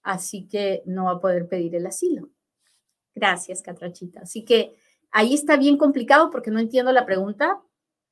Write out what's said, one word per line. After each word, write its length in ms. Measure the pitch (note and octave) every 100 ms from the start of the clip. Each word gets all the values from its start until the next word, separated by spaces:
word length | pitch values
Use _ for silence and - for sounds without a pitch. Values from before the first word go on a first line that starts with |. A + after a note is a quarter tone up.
así 460 | - F#3 - G3+ F3
que 340 | G#3 G3+ F#3+ -
no 180 | F#3
va 80 | F#3
a 80 | F3
poder 260 | F#3 F3+ F3
pedir 300 | F#3 E3+ E3+
el 100 | F3
asilo. 440 | - F4+ C4+ - _ _ _ _ _ _ _ _
Gracias, 480 | - G#3 F3+ - F#3
Catrachita. 600 | - E3+ F3 F3 F3+ -
Así 220 | F3+ A3+
que 300 | A3 A3+ - - _ _ _
ahí 220 | - A3+
está 220 | D4 D4 D4
bien 200 | C#4 C#4+
complicado 540 | D4 C#4 A3+ C#4+ E4+
porque 200 | D4 A3+
no 80 | A3
entiendo 320 | A3+ B3 B3
la 160 | C4 B3
pregunta, 560 | F#3+ G3 G3+ D#4 G4 - _ _ _ _